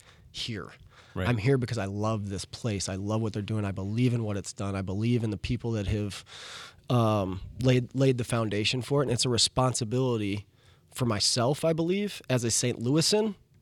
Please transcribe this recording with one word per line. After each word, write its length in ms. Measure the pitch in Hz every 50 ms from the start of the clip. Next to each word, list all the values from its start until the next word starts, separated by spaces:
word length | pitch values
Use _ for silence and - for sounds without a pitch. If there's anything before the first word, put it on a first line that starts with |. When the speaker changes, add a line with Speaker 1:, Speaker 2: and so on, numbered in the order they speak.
| - - - - - -
Speaker 1:
here. 400 | - - - - 113 98 64 50 - - - - - - - - -
Speaker 2:
Right. 140 | 98 92 104
Speaker 1:
I'm 100 | 123 107
here 200 | 98 131 139 131
because 200 | 120 113 117 110
I 80 | 98
love 440 | 98 101 104 104 110 113 107 104 98
this 160 | 98 90 -
place. 420 | - - - - 120 104 95 - -
I 80 | 95
love 240 | 95 101 101 107 110
what 120 | 113 107 101
they're 80 | 107
doing. 240 | 104 98 110 110 101
I 80 | 98 95
believe 400 | 95 95 98 107 117 127 127 120
in 100 | 117 113
what 140 | 104 101 98
it's 160 | 87 - -
done. 220 | - 101 98 98 98
I 40 |
believe 440 | 98 95 92 101 113 120 123 117 113
in 40 | 110
the 80 | 104 92
people 340 | - - 127 113 - 117 113
that 140 | 107 101 95
have, 360 | 110 104 104 101 - - - - - - - - - - - - - - - -
um, 520 | 127 120 113 110 107 104 98 92 95 95 - - - -
laid, 320 | 113 127 127 127 123 - -
laid 240 | 131 135 135 127 120
the 60 | 113
foundation 580 | - 127 117 113 107 98 104 107 - - 123
for 200 | 117 - 143 143
it. 60 | 143 -
And 40 |
it's 140 | 123 117 -
a 40 | 131
responsibility 1160 | 120 107 - - - - 131 127 117 - 123 104 120 127 131 127 120 110 104 101 98 101 - - _ _ _ - - _ _ _ -
for 100 | - 131
myself, 600 | 120 107 101 - - - 127 117 127 147 - -
I 80 | 165 165
believe, 480 | 156 165 170 190 202 208 202 - - - -
as 160 | 127 123 117
a 60 | 117
Saint 300 | 104 - - 123 117 -
Louisan, 540 | 113 120 143 160 156 - 208 214 220 220 190 - - _ _ _